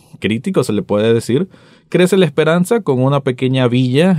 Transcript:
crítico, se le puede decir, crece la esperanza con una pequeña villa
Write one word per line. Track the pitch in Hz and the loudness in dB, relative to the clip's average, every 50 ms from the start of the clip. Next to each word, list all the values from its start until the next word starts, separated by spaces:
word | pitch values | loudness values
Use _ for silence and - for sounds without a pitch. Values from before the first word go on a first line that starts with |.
| _ _ - - | _ _ -14 -6
crítico, | - 98 110 113 - 196 185 156 | -4 -4 -4 -4 -4 -4 -2 -2
se | 127 - | -2 -2
le | 107 101 | -2 -4
puede | 90 - 101 104 110 113 | -2 -2 -2 0 2 2
decir, | 117 117 - - 110 143 190 - _ - - - _ _ _ - | 0 0 0 -2 -2 -2 -2 -4 _ -20 -20 -20 _ _ _ -4
crece | - 170 180 175 208 | 0 0 2 2 2
la | 190 180 | 2 2
esperanza | 147 - 156 151 156 165 180 180 - 233 233 | 2 0 0 0 2 2 0 0 0 -2 -2
con | 185 151 135 123 | 0 -2 -2 0
una | 127 135 143 139 | 0 0 0 0
pequeña | - 135 123 - 131 131 131 131 127 | -2 -4 -4 -2 -2 -2 0 0 0
villa | 120 120 127 127 123 127 143 170 190 185 | 0 2 0 0 0 2 2 2 2 2